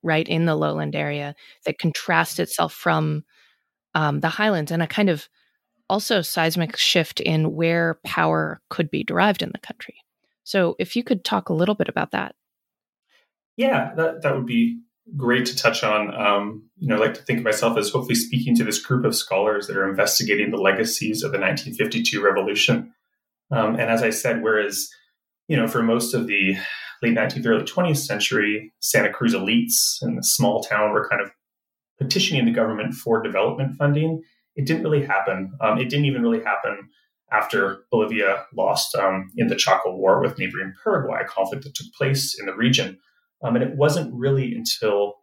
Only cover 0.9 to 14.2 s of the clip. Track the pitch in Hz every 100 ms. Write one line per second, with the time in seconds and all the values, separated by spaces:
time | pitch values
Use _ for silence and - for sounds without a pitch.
0.9 | 151 147 147 143 147 - - - - 170
1.9 | - - 165 - - 170 - 165 - 175
2.9 | 160 151 151 - _ _ _ _ _ _
3.9 | 156 151 147 160 - 214 185 147 170 160
4.9 | - 202 151 - _ _ _ _ _ _
5.9 | 208 - 214 165 - 165 160 165 - -
6.9 | 175 160 - - 160 156 156 165 170 165
7.9 | 160 - - 160 160 156 160 _ - 156
8.9 | 151 - 175 202 196 170 - - - -
9.9 | - _ _ _ _ - 202 170 - 180
10.9 | 233 240 175 - 202 - 160 185 208 -
11.9 | - - - - - _ _ _ _ _
12.9 | _ _ _ _ _ _ - 170 131 113
13.9 | 156 165 -